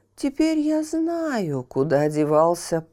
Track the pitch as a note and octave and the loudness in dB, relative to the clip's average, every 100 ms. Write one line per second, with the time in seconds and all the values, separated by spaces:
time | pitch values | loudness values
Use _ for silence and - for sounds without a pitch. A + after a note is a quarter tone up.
0 | _ - C#4 C#4 D#4+ D#4 D4+ D#4 D#4 E4 | _ -8 -6 0 0 2 0 -2 -2 -2
1 | E4 E4+ D#4+ A#3+ E3 C3+ B2+ C3+ D3 C#3 | -2 -4 -4 -4 -2 -4 -4 -2 2 2
2 | D3+ D3+ D3+ D3+ E3 E3+ - E3 D#3+ | 2 0 2 4 4 2 -2 -6 -6